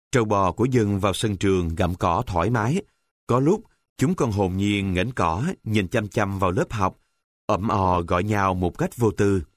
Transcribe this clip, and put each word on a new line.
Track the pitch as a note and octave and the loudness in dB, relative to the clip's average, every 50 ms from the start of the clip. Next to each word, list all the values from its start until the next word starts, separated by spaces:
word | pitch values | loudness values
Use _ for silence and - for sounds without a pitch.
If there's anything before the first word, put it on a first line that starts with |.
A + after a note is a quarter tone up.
| _ _ | _ _
trâu | - B2+ A2+ | 0 2 2
bò | G#2+ G#2 G2 G2 F2+ | 2 2 2 2 2
của | E2+ - A2 | 2 0 0
dân | C3+ B2+ B2 G#2+ G2+ G2+ G2 | 2 2 2 2 2 0 0
vào | G2 G2+ F2+ | 0 0 0
sân | - - A2 G2+ | 0 -2 -4 -2
trường | F2+ - G2 F#2+ F#2 F2 E2 D#2+ | 0 0 2 2 2 0 0 -2
gặm | D#2+ F#2+ E2+ F2 | -2 -2 -2 -2
cỏ | - G#2 F#2 E2 G2 B2 | -2 0 0 0 0 -2
thoải | - F#2+ E2+ E2+ G#2+ | -2 -2 0 0 0
mái. | B2 A#2 G#2 A#2 D#3 G3 - _ _ _ _ _ _ _ _ | 0 0 0 -2 -2 -4 -6 _ _ _ _ _ _ _ _
Có | - A#2 B2+ | -2 0 2
lúc, | C3+ D3+ G3+ G#3+ - _ _ _ _ _ _ | 2 2 2 0 -2 _ _ _ _ _ _
chúng | - C3+ C3+ F#3+ | -2 0 0 0
còn | - D#3 A#2+ | 0 0 0
hồn | G2+ G2+ G2+ F#2 F#2 | 0 0 0 0 0
nhiên | F#2+ G2 G#2 G#2 G2+ G2 G2 F2+ | 0 0 0 0 -2 -2 -2 -2
nghển | F2+ F#2 B2 C3 | -2 -2 -2 -2
cỏ | - F#2+ E2 D#2+ F#2 C3 F3+ F#3+ - - | 0 0 0 0 0 -2 -4 -6 -6 -4
nhìn | A2+ G#2+ G#2+ G2 | -2 0 0 0
chăm | E2+ - A#2 G#2+ | 0 -2 -2 -4
chăm | G2 - A#2+ G#2 G2 G2 F#2+ | -2 -2 -2 -2 -2 -2 -2
vào | F#2+ F#2 | -2 0
lớp | F#2 A#2 D#3+ - | 0 0 -2 -2
học, | - G#2+ G2 F#2 - _ _ _ _ _ _ _ _ _ _ | -2 -2 -2 -2 -2 _ _ _ _ _ _ _ _ _ _
ậm | - G#2+ F2 F#2+ | -4 -2 -2 0
ờ | A2 F#2+ G2+ F#2+ F#2 F2+ F2 | -2 0 0 2 2 2 0
gọi | F2 E2+ F2+ F2+ F#2+ | 0 0 0 0 0
nhau | G#2 A2 G#2 G2 F#2+ F#2 | 0 0 0 0 0 0
một | F2+ F#2 F2 - | 0 -2 -2 -2
cách | - D3+ F#3 - | -4 -4 -4 -2
vô | - A#2+ G#2+ | 0 0 2
tư. | F#2+ - G#2 G2+ G2 F#2 D#2+ - _ | 2 2 2 2 2 0 -2 -4 _